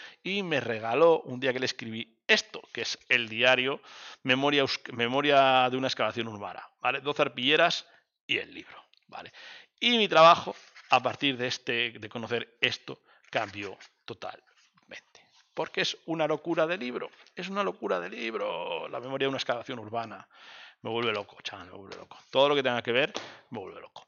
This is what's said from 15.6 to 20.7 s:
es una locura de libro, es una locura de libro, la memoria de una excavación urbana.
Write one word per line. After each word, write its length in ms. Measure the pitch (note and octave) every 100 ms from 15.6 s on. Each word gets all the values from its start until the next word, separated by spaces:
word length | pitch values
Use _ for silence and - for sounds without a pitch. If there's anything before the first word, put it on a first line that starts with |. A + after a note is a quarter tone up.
| D#3+ -
es 160 | F#3 - -
una 220 | D#3+ D3+
locura 400 | D3+ E3+ E3 D#3+
de 100 | F#3
libro, 320 | B3 A#3+ - - - -
es 140 | F#3
una 140 | G3
locura 360 | F#3+ F3 - F#3
de 100 | F3
libro, 800 | A3 A2+ G#2+ G#2 E2+ F2 F2 -
la 100 | B2+
memoria 260 | B2 C3+ C#3
de 40 |
una 80 | C3
excavación 420 | - A#2+ A2+ B2
urbana. 480 | G#2 A#2 A2+ G2 - - - - -